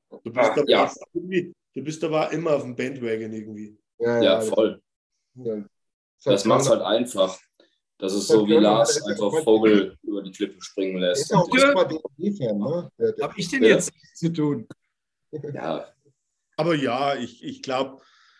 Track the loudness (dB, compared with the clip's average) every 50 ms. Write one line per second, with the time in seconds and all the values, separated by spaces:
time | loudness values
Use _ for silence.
0 | _ _ -20 -16 -14 -6 0 2 2 2 2 2 2 4 4 2 2 0 -2 -10
1 | -18 -12 -10 -10 -8 -4 -4 -4 -4 -4 -10 _ _ _ _ -12 -10 -10 -8 -6
2 | -6 -2 -2 -2 -2 -2 -4 -4 0 0 0 0 -2 -6 -8 -6 -8 -8 -8 -8
3 | -6 -4 -4 -4 -6 -8 -10 -10 -12 -12 -14 -14 -14 -16 -18 _ _ _ _ -4
4 | -2 0 2 4 4 4 4 2 0 0 2 2 2 2 0 -6 _ _ _ _
5 | _ _ _ _ _ _ _ -10 -8 -8 -8 -8 -10 -14 _ _ _ _ _ _
6 | _ _ _ _ _ 0 0 2 2 2 2 2 4 2 2 2 2 0 0 0
7 | 0 -2 -2 0 -2 -2 -2 -8 _ _ _ _ _ _ _ _ _ _ _ _
8 | -6 -4 -4 -2 2 4 4 4 6 6 6 6 6 6 6 4 4 2 2 0
9 | -2 -4 -4 -2 -2 -2 0 0 4 4 4 6 6 6 6 4 4 0 -6 _
10 | -12 -10 -8 -8 -10 -10 -8 -8 -8 -8 -8 -12 -20 -12 -8 -6 -6 -4 -4 -2
11 | -2 0 0 -2 -2 2 2 2 2 4 4 4 4 4 4 4 2 0 -2 -6
12 | -8 -12 -10 -6 -6 -4 -4 -2 -4 -2 -2 -2 -2 -4 -4 -6 -6 -10 -4 -2
13 | -2 -2 -2 -2 -6 -6 -6 -8 -6 -4 0 4 6 6 6 4 2 -2 -8 _
14 | _ _ _ -6 -4 -4 -2 -2 -2 -2 -2 -4 -8 -12 -20 -20 _ _ _ _
15 | _ _ _ _ _ _ -14 -12 -12 -12 -12 -8 -8 -6 -6 -8 -10 -14 _ _
16 | _ _ _ _ _ _ _ _ _ _ _ -4 -2 -2 0 0 0 -2 -2 0
17 | 0 -2 -2 -4 -6 -10 -12 -16 -16 -16 -14 -12 -8 -6 -4 -4 -4 -6 -10 -16
18 | _ _ _ _ _ _ _ _